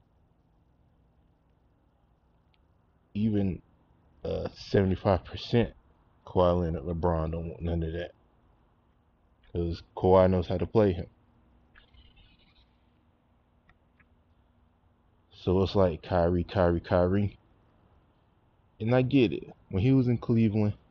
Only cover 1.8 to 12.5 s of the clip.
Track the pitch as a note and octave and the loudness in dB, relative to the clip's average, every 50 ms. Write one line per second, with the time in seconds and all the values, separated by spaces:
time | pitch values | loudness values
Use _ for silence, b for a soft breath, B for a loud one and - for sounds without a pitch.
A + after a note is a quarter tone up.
1.8 | _ _ _ _ _ _ _ _ _ _ _ _ _ _ _ _ _ _ _ _ | _ _ _ _ _ _ _ _ _ _ _ _ _ _ _ _ _ _ _ _
2.8 | _ _ _ _ _ _ - G2+ A2 A2+ G#2 G2+ G2 F#2+ E2 - - _ _ _ | _ _ _ _ _ _ -6 -2 -2 0 0 0 0 -2 -4 -6 -12 _ _ _
3.8 | _ _ _ _ _ _ _ _ - F2 F2 E2+ - - - - - - - G#2 | _ _ _ _ _ _ _ _ -8 -8 -6 -6 -8 -10 -12 -14 -8 -2 0 0
4.8 | F#2+ F#2+ F2+ - - G#2 F#2 E2 - - - - - - B2 A#2 G#2 - - _ | 2 2 -2 -2 0 0 0 0 -2 -8 -16 -14 -8 -2 0 0 0 -2 -6 _
5.8 | _ _ _ _ _ _ _ _ - - - F#2 F2+ F2 F2 F2+ F2 D#2+ E2 - | _ _ _ _ _ _ _ _ -12 -4 0 2 2 2 2 0 -2 -4 -6 -6
6.8 | C#2 F2 E2+ D#2+ F2 F2 E2 D#2+ D#2+ D#2+ E2 E2+ E2 E2 D2+ - E2 E2+ E2 E2 | -8 -8 -6 -2 -2 -2 -2 -2 -4 -6 -8 -8 -10 -12 -12 -10 -8 -6 -4 -4
7.8 | E2 D#2+ E2 E2+ F2 - - _ _ _ _ _ _ _ _ _ _ _ _ _ | -6 -6 -8 -10 -10 -12 -16 _ _ _ _ _ _ _ _ _ _ _ _ _
8.8 | _ _ _ _ _ _ _ _ _ _ _ _ _ _ - F2 E2+ E2+ E2 - | _ _ _ _ _ _ _ _ _ _ _ _ _ _ -6 -4 -4 -4 -6 -8
9.8 | - _ - - - F#2 F#2 F#2+ F#2 F#2 F#2 F#2 F2+ - F#2+ F2 F2 - - A2+ | -12 _ -8 0 4 6 6 6 6 6 4 0 -2 -2 -4 -4 -4 0 2 2
10.8 | G#2 G2 E2+ F2 - - _ _ _ _ _ _ _ _ _ _ _ _ _ - | 2 2 0 -2 -6 -12 _ _ _ _ _ _ _ _ _ _ _ _ _ -20
11.8 | _ _ _ - - - _ - - _ _ _ _ _ | _ _ _ -20 -20 -20 _ -20 -20 _ _ _ _ _